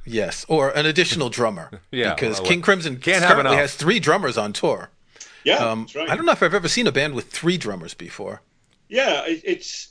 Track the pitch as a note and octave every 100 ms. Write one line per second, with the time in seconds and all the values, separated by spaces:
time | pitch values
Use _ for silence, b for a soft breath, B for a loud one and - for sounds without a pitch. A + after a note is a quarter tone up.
0 | - A2+ F2+ - - D#3+ C3+ D3 D#3 D#3
1 | E3+ F3 B2 A2 A#2 F#2 D#2+ F#2+ - B2+
2 | G#2+ D#2 A2+ G2+ F#2 F3 F#3 F#3+ D#3+ B2+
3 | D#3+ F#3 F3 - C3+ C#3 C#3+ - D3+ A3
4 | D3 F#3+ D3+ A#2 G#2 G2+ E3+ G2 - _
5 | _ B B B D3 - A#2 A2+ A2+ C#3
6 | D#3+ - E4+ C#4 E3+ F#3+ E3+ - A3 C3+
7 | D3+ B2 - - E3 F3+ A#2 F#2+ E2 -
8 | E2+ - F#2+ G2+ _ _ _ _ - A#3
9 | C4 D3 E3 D#3+ - F3+ - - -